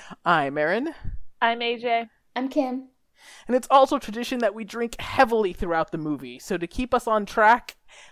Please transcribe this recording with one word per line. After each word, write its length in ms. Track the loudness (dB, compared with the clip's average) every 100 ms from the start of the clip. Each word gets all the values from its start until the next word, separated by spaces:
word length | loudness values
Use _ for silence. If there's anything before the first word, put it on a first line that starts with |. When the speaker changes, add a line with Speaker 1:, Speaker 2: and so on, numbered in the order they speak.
| -20 -6
Speaker 1:
I'm 340 | 2 2 2 0
Aaron. 360 | 0 0 -2 -6 -8 -6 -8 0
Speaker 2:
I'm 200 | 0 0
A 160 | -2 -4
J. 280 | -2 -2 -4 _ _ -6
Speaker 3:
I'm 100 | -4
Kim. 400 | -2 -2 -4 -10 _ _ _ -20 -16 -2
Speaker 1:
And 80 | -2
it's 100 | 4
also 300 | 4 6 2
tradition 400 | -4 -8 -6 -2
that 160 | -2 -2
we 80 |
drink 320 | -8 -8 -8 -8
heavily 500 | -2 2 4 4 0
throughout 400 | -2 -2 0 -2
the 60 | -4
movie, 420 | -4 -6 -8 -12
so 180 | -6 -6
to 100 | -6
keep 260 | -6 -2
us 120 | -2 0
on 200 | -2 0
track, 500 | 4 6 6 2 -20 _ -20 -20